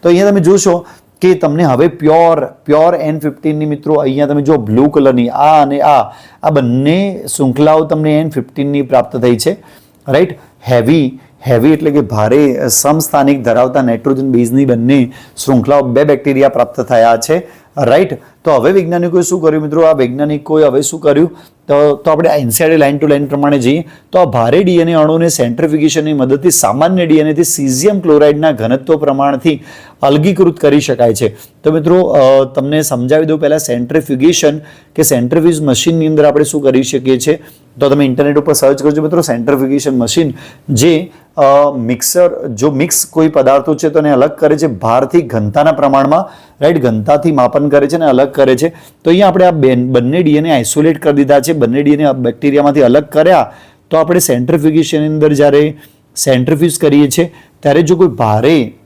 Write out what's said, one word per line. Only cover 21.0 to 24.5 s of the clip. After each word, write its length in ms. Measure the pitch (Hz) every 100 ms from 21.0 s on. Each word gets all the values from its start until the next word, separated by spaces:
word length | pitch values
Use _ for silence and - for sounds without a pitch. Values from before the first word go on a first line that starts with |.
| 147 143 165 - - _ -
તો, 280 | 143 147 143
તો 160 | -
આપણે 180 | 156 -
આ 60 | 147
એન 140 | 127
સી 140 | 113
આર 60 | 160
ટી 60 | 160
line 280 | 139 143
to 60 | 151
line 160 | 143 143
પ્રમાણે 340 | 143 143 143
જઈએ 260 | 120 151 160 - _
તો 80 | 185
આ 60 | 170
ભારે 380 | 120 117